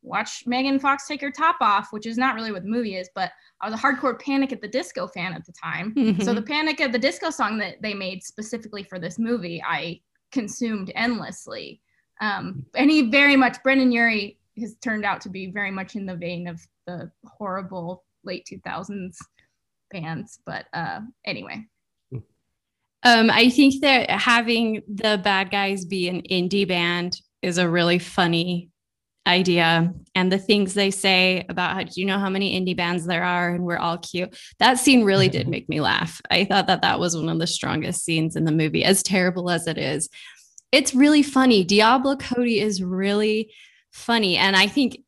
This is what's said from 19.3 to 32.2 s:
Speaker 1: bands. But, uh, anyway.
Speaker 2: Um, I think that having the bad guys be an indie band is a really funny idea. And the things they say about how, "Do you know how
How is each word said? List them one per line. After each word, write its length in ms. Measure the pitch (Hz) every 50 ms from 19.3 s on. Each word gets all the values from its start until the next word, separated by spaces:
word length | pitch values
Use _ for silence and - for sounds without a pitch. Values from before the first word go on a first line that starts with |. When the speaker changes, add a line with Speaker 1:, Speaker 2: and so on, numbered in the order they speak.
| _ _ _ _ _ _ _ _ _ _ _ _
Speaker 1:
bands. 480 | - 185 160 160 160 170 208 - - _ _
But, 220 | - 151 - - _ -
uh, 260 | 170 165 113 - - 214 240 - _ _
anyway. 400 | - 185 110 - - - 214 220 _ _ _ _ _ _ _ _ _ 127 123 - _ _ _ _ _ _ _ _ _ _ _ _ _ _ _ -
Speaker 2:
Um, 260 | 247 240 226 220 226
I 180 | - - 233 254
think 320 | 247 - 285 277 269 269
that 280 | 285 285 269 247 - -
having 720 | - 196 - 247 233 233 233 226 233 226 233 220 220 214 - -
the 320 | 214 196 226 214 208 202
bad 280 | 185 208 196 190 196 185
guys 340 | 202 202 196 196 196 196 185
be 240 | 170 196 190 175 175
an 140 | 185 175
indie 440 | - - 185 180 175 180 190 202 196
band 540 | 185 185 175 170 170 175 175 175 180 180 - _ _ _ _
is 160 | - 185 170 175
a 100 | 180 170
really 300 | 165 175 170 170 175 175
funny 720 | 175 - - - 180 170 170 165 170 180 180 175 175 - _ _ _ _ _ _ _ _ _ _ _
idea. 680 | - 175 185 185 185 175 175 170 165 170 165 165 175 180 - - _ _
And 180 | 190 180 185
the 60 | 185 196
things 360 | 190 - 208 208 202 185 190
they 160 | 202 202 196
say 540 | 196 - - 196 190 185 185 185 185 180 - -
about 260 | 165 180 180 175 -
how, 80 | 190 185
"Do 160 | 170 - 175
you 60 | 185
know 120 | 196 190
how 120 | 196